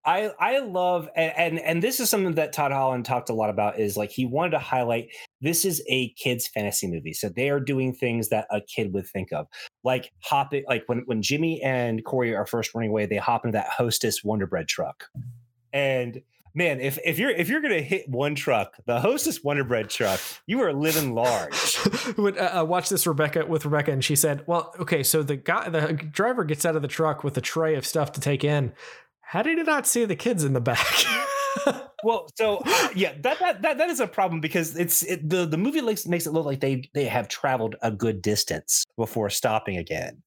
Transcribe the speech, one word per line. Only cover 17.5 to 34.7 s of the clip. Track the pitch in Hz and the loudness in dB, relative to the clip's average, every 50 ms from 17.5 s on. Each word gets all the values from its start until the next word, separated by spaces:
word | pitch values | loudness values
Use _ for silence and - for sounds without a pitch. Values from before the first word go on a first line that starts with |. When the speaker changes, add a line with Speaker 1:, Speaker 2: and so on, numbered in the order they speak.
| 262 320 | 0 0
Speaker 1:
gonna | 294 285 202 160 | 2 2 0 0
hit | 139 135 180 190 - | 0 0 -2 -2 -2
one | 143 127 123 143 147 151 | -4 -2 0 0 0 0
truck, | 143 - 147 127 110 95 - - - _ | -2 2 2 2 2 2 -2 -8 -10 _
the | - 120 117 | 0 0 2
Hostess | 123 208 262 294 - 320 - - | 4 2 2 2 0 -2 -2 -2
Wonder | - 143 143 143 135 | -2 0 0 0 2
Bread | 117 123 113 104 101 | 2 0 0 0 -4
truck, | - - 120 101 95 90 - - - - _ | -2 0 0 0 0 0 -4 -8 -12 -12 _
you | - 208 262 | -2 0 2
are | 247 170 139 | 2 2 0
living | 139 151 160 156 160 147 131 117 | 2 0 2 2 2 0 0 0
large. | 113 120 127 117 98 85 - - - - - - | 2 2 2 2 2 0 -2 -4 -2 0 0 0
Speaker 2:
<laughs> | - - - 214 247 - 262 202 | 2 0 0 0 0 -4 -4 -2
When, | - 208 202 196 - | 2 0 2 2 2
uh, | 185 170 | 0 0
I | 190 180 | 2 0
watched | 160 160 175 180 175 - | 0 2 2 0 0 0
this | 196 165 - | 0 0 2
Rebecca, | 175 156 139 156 147 143 165 156 | 0 2 2 0 2 2 0 0
with | - 160 151 - | 0 0 -2 0
Rebecca, | 147 151 147 143 - | 0 0 2 2 2
and | 139 131 127 | 0 0 2
she | - 151 | 2 2
said, | 139 - 156 143 139 - | 2 2 2 0 -2 -2
"Well, | - 170 170 165 - - - | 0 0 0 0 -4 -8 -8
okay, | 170 - 175 151 | -2 0 0 2
so | 131 - - 160 | 2 2 2 2
the | 147 139 147 | 0 0 -4
guy, | 135 - - 170 214 - - | -4 0 0 0 0 0 -2
the | 165 160 151 160 165 | 0 0 0 0 -2
driver | 143 160 151 147 - 202 240 254 247 180 | -4 -4 -6 -2 0 0 2 2 0 0
gets | 151 151 147 - | -2 -2 0 0
out | 170 160 | 0 0
of | 147 | 0
the | 139 135 | -2 -4
truck | - - 160 156 143 - - | -2 0 0 0 0 0 -4
with | 143 139 - | -2 -2 -2
a | |
tray | - - - 160 160 160 156 | -4 -2 -2 0 2 2 2
of | 139 - | 0 -2
stuff | - - 160 143 139 | -2 0 0 0 0
to | - 143 | -2 -4
take | - 143 143 135 - | 0 0 0 2 2
in. | 147 147 147 135 113 - - - - - - - _ _ _ _ - | 2 2 2 0 -2 -4 -8 -18 -20 -20 -20 -20 _ _ _ _ -4
How | - 180 | -2 0
did | 226 311 330 339 | 0 2 0 2
he | 320 | 2
not | 320 302 285 - | 2 2 2 2
see | - - 240 233 | 2 2 2 2
the | 208 175 | 2 0
kids | 143 - 240 240 175 151 | -2 0 0 0 2 2
in | 139 | 2
the | 135 123 | 2 2
back?" | 120 123 120 - - - - - - - - - 571 554 - - 554 539 554 554 571 | 2 2 2 2 0 2 4 4 4 4 2 0 0 -2 -2 -2 -2 -2 -2 0 0
<laughs> | - - - - - - - - | 0 0 0 -8 -14 -14 -2 0
Speaker 1:
Well, | 220 233 196 165 - _ | 0 0 0 -4 -8 _
so, | - 220 214 208 185 - | 0 2 2 2 0 2
uh, | - 392 - - 277 - | 2 4 4 4 2 2
yeah, | 185 190 156 - 151 | 0 0 0 -2 -2
that, | 143 262 311 311 | -2 -2 0 2
that, | 359 349 254 185 | 0 0 0 0
that, | 214 311 294 254 | 0 0 2 2
that | 320 349 | 0 0
is | 320 254 | 2 0
a | 247 | -2
problem | 180 - - 196 185 165 160 | -2 2 0 0 2 0 -2
because | 151 156 - 180 165 156 | -4 0 0 0 0 0